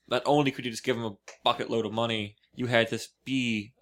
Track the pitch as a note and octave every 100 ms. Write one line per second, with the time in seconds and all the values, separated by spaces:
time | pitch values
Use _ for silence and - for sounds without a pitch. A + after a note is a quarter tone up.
0 | - B2 - D3 C#3 C3 B2 A2 - A#2
1 | A2+ G2 - - A#2+ A#2+ - A2+ G#2+ A2
2 | A#2 A2 G#2 - _ - B2 A#2+ A2+ A2+
3 | - _ - C3 B2 A2 G#2 _